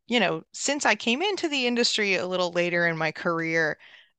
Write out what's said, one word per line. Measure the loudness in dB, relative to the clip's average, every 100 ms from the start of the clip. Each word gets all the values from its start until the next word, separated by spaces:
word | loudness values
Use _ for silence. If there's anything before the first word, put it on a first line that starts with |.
| 0
you | 2
know, | 2 0 -8
since | -6 -2 0 2
I | 2
came | 0 0
into | 0 -2 -2
the | -2 0
industry | 2 0 0 0 0
a | -2
little | -2 0
later | 0 0 2 0
in | 0
my | -2
career, | -2 -2 -2 0 0 0 -2 -12 -20 _